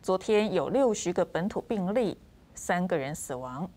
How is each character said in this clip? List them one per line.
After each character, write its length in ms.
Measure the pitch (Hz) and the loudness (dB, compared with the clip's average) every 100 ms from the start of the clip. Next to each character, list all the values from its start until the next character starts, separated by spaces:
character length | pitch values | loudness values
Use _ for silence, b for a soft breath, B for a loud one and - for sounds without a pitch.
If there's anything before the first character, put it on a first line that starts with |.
昨 160 | - 185 | 0 -2
天 340 | - 208 214 | 2 2 4
有 180 | 180 143 | 0 2
六 220 | 233 262 | 2 4
十 220 | 214 175 | 2 0
个 100 | 180 | 0
本 240 | 175 160 190 | 0 0 -2
土 140 | - | -4
病 320 | - 220 180 | -4 -2 0
例， 240 | 220 208 - - - - - | 2 0 -2 -14 -20 -20 -14
三 320 | - 180 180 | -2 0 2
个 100 | 170 | 0
人 160 | 135 | -2
死 220 | 160 - 127 | -8 -8 -8
亡。 340 | 127 127 190 | -8 -8 -10